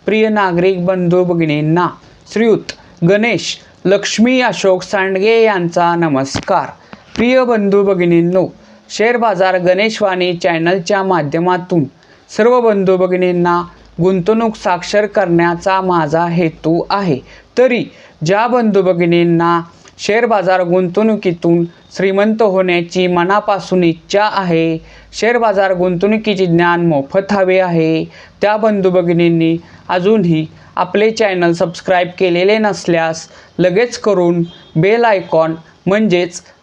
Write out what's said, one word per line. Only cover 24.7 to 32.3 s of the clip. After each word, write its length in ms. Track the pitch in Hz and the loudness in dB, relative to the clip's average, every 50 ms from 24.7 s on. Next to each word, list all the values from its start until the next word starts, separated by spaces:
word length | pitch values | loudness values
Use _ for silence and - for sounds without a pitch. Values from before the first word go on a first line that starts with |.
| 160 165 - - - - - - | -4 -6 -8 -16 -20 -20 -20 -18
शेअर 260 | - - 214 226 240 240 | -8 -2 -2 0 0 2
बाजार 360 | 233 220 190 196 196 190 190 | 0 0 2 0 0 0 0
गुंतवणुकीचे 720 | 175 180 185 180 170 202 208 214 220 214 214 202 185 190 | 0 0 -2 0 0 0 0 0 -2 -2 -4 -2 0 0
ज्ञान 400 | 175 165 170 175 175 175 170 170 | 2 2 2 2 2 2 0 0
मोफत 460 | 170 156 139 139 - - 196 196 196 | 0 0 0 -2 -2 -4 -4 -2 -2
हवे 260 | 208 202 190 180 185 185 | -2 0 0 2 2 0
आहे, 460 | 185 180 170 165 160 160 160 160 165 165 - - - - _ - | 0 0 0 0 0 0 0 -2 -4 -8 -12 -20 -20 -20 _ -2
त्या 140 | - 202 214 | -2 0 0
बंधू 340 | 214 214 220 208 202 185 190 | 0 0 0 0 0 0 2
भगिनींनी 680 | 175 185 175 170 175 170 170 170 170 165 165 165 165 165 - - - - - - | 0 2 0 2 0 2 2 2 2 2 0 0 -2 -4 -6 -14 -20 -20 -8 -6
अजूनही 580 | 180 185 175 202 226 220 185 170 165 156 156 156 - - - - - | -4 -2 0 2 2 2 2 2 0 0 -2 -6 -10 -20 -20 -12 -6
आपले 340 | - 180 175 - 202 214 226 | -6 -6 -2 0 0 0 0
चॅनल 420 | 220 220 220 202 185 180 175 170 | 0 0 -2 -2 0 0 0 0
सबस्क्राईब 560 | 170 170 185 170 170 - - - 185 175 180 165 175 - | 0 0 -2 -4 -6 -10 -4 -2 0 0 0 -2 -2 -2
केलेले 400 | 190 180 | 0 0